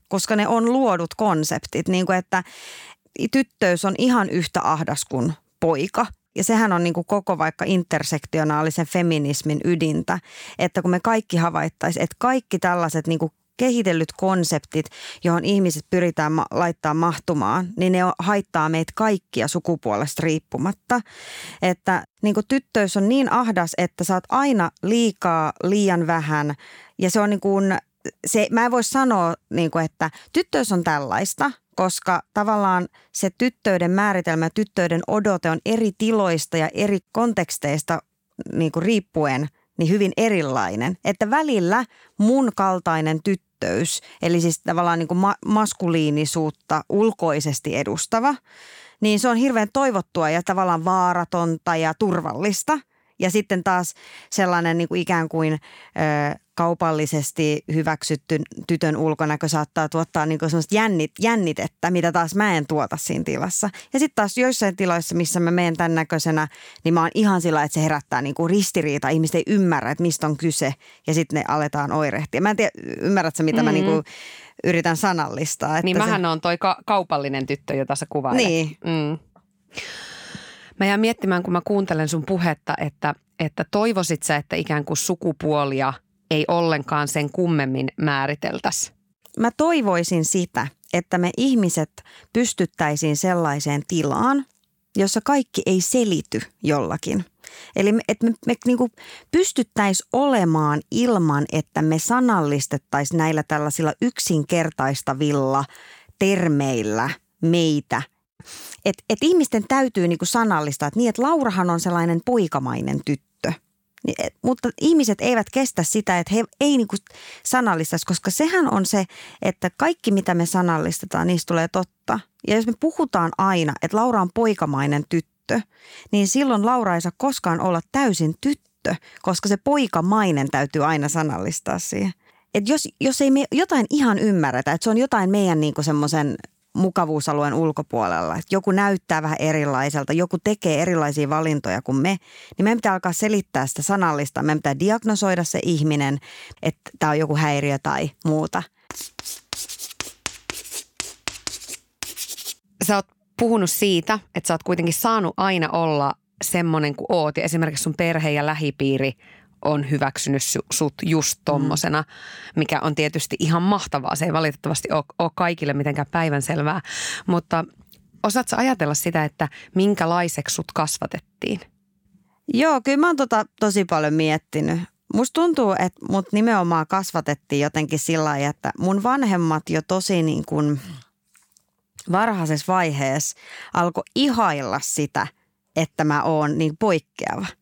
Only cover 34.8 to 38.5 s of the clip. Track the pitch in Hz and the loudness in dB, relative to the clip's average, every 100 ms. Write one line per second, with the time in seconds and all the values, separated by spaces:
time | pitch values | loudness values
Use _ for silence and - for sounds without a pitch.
34.8 | 170 165 - 214 208 180 170 160 - 226 | 0 0 0 0 2 0 0 -2 -2 0
35.8 | 220 - 220 226 190 165 - 165 156 - | 0 0 0 2 2 0 -2 -2 -2 0
36.8 | 202 196 - - 240 202 170 - 147 147 | 0 0 -2 -2 0 0 -2 -4 -4 -2
37.8 | - 165 - _ _ - - | -2 -4 -6 _ _ -16 -8